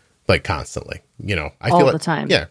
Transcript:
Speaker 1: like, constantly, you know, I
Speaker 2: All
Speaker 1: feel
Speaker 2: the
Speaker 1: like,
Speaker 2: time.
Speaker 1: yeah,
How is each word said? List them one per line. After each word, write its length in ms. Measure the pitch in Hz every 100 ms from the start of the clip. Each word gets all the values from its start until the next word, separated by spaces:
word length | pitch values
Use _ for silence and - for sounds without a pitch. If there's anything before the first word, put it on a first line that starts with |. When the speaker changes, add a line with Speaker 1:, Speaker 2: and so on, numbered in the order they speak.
| _ _ -
Speaker 1:
like, 160 | 90
constantly, 560 | - 76 - - - - _ -
you 160 | 92
know, 160 | 90 71 -
I 100 | 120
Speaker 2:
All 80 | 175
Speaker 1:
feel 80 | 131
Speaker 2:
the 60 |
Speaker 1:
like, 80 | 156
Speaker 2:
time. 280 | 175 156 -
Speaker 1:
yeah, 160 | 151 -